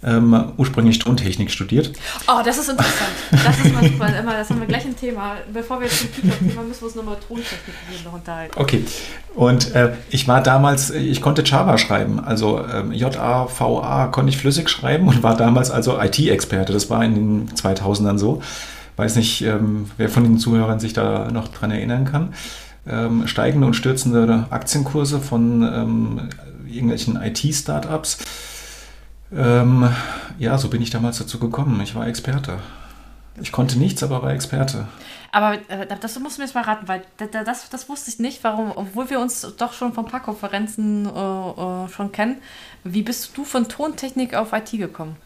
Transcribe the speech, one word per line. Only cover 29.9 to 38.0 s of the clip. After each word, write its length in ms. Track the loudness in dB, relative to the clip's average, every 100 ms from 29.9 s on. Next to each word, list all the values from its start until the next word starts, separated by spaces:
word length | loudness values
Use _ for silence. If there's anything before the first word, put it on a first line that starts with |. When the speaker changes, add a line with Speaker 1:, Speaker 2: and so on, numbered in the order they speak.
| 2 -4 -10 -12 -6
Speaker 1:
ja, 220 | 0 0
so 100 | 0
bin 140 | -2
ich 80 | -2
damals 260 | -2 -2 -4
dazu 220 | -8 -4
gekommen. 420 | -4 -2 0 0
Ich 140 | -2 -4
war 100 | -6
Experte. 540 | -6 -4 -4 -4 -8 -10 -16 -18 -20 -20 -20 -20 -14
Ich 100 | -8
konnte 280 | 0 2 4
nichts, 240 | 2 0
aber 180 | -2 -2
war 100 | -2
Experte. 560 | -4 -4 -2 -2 -2 -10 -14 -20 -20 -4
Speaker 2:
Aber, 240 | 0 0 -2 -8
äh, 180 | -10 -10 -10
das 200 | -10 -10
musst 180 | -12 -10
du 40 |
mir 40 | -6
jetzt 80 |
mal 100 | -4
raten, 240 | -4 -4 -4
weil 140 | -8 -8 -14
da, 80 | -10
da, 180 | -8
das, 240 | -8 -8 -10
das 180 | -16 -12
wusste 220 | -12